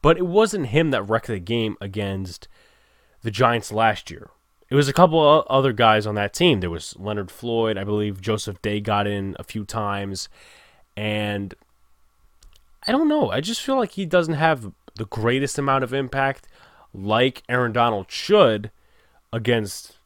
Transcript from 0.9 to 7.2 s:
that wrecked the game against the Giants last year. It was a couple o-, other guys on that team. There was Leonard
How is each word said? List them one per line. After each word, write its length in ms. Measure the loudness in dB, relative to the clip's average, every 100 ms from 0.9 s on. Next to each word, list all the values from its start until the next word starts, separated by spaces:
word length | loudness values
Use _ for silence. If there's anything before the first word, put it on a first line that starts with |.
that 100 | 0
wrecked 240 | 0 -2 -2
the 140 | -8
game 360 | -4 -2 -2 -4
against 640 | -8 -6 -4 -4 -8 -12 -18 -20 _ _ _ _ _ _
the 100 | -8
Giants 400 | 0 2 2 -4
last 400 | 0 0 0 -8
year. 180 | -18 -18 _ _ _ _
It 60 | 2
was 120 | 2
a 40 |
couple 260 | 6 6 6
o-, 280 | 6 4 4
other 220 | 2 2
guys 340 | 4 4 4 2
on 80 |
that 200 | -4 -4
team. 260 | 2 2 4
There 100 | 0
was 240 | -6 -10 -12
Leonard 340 | -8 -6